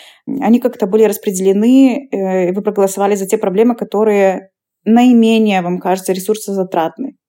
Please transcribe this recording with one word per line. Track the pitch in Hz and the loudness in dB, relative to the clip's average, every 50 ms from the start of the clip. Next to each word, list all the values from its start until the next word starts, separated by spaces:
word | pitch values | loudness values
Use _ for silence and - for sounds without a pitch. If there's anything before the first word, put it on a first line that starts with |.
| - - _ _ _ | -20 -20 _ _ _
они | - - - - 208 233 240 | -10 -8 -2 2 2 2 2
как-то | - 240 233 - 220 | 2 -2 -4 -4 -2
были | 190 196 220 220 | 0 2 2 2
распределены, | 208 208 - - 214 190 185 190 190 190 202 214 240 254 269 269 262 233 - - - | 2 0 -2 -6 -6 -4 -2 0 0 2 2 2 4 4 4 4 4 0 -4 -10 -8
э, | - 196 190 190 185 185 180 175 | -6 -6 -4 -2 -2 -2 -2 -2
и | |
вы | 185 202 | -4 -4
проголосовали | 185 214 202 202 196 190 - 202 202 202 208 | -6 -4 -2 -2 -2 -2 -2 -2 -2 -2 -2
за | 196 190 | -2 -4
те | 185 220 214 | -4 -4 -4
проблемы, | - 190 180 202 226 247 240 | -2 -2 0 0 0 0 0
которые | - 214 - - 202 214 220 208 202 196 190 185 - - _ _ _ _ _ _ _ - | -4 -6 -6 -4 -2 0 2 2 2 2 2 0 -2 -8 _ _ _ _ _ _ _ 0
наименее, | 208 220 233 247 254 247 233 226 220 226 220 220 208 196 185 | 2 4 4 6 6 6 4 4 4 2 2 2 2 0 0
вам | 175 175 180 180 | -2 -2 -4 -4
кажется, | - 185 185 185 185 - | -2 -2 -4 -2 -2 -4
ресурсозатратны», | 185 190 185 - 214 208 - - 196 190 185 185 190 175 160 165 - - 262 269 - _ _ | -4 -4 -4 -4 -4 -4 -6 -6 -6 -6 -4 -4 -2 -2 -2 -2 -4 -8 -12 -12 -12 _ _